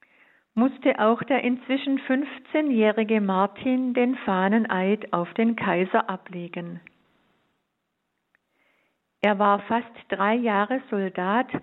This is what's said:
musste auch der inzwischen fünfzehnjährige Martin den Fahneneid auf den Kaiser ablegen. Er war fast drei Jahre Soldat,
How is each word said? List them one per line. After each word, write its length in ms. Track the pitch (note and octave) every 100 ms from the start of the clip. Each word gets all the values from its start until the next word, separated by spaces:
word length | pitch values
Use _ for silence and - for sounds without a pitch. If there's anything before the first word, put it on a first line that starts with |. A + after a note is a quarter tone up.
| _ _ _ _ _
musste 460 | A3 C4 - C#4+ -
auch 240 | G#3+ A#3
der 220 | - C4+
inzwischen 560 | B3 B3 - C4+ C#4 C4+
fünfzehnjährige 1200 | - C4 C#4+ - - D#4 D4+ A3+ G#3+ G#3+ G#3+ A3
Martin 760 | G3 F#3+ G3 - C4 B3+ B3+
den 220 | B3 B3 B3+
Fahneneid 960 | - F#3 F#3+ A3+ G#3+ F#3 F#3+ G#3+ -
auf 200 | F3 F3
den 200 | - A3+
Kaiser 560 | A3+ G3 F3 F#3 A3+ A3+
ablegen. 680 | F#3 - F3+ E3+ F3+ F3 F3 - _ _ _ _ _ _ _ _ _ _ _ _ _ _ _ _ _ _ _ _ _ _ _
Er 160 | G#3 G3
war 220 | G#3 G3+
fast 260 | - A3+ B3 - -
drei 260 | F#3+ G3+
Jahre 480 | A#3+ A#3 G3 G#3 C4 -
Soldat, 560 | G3+ F#3+ F#3 F#3 A3 C4 -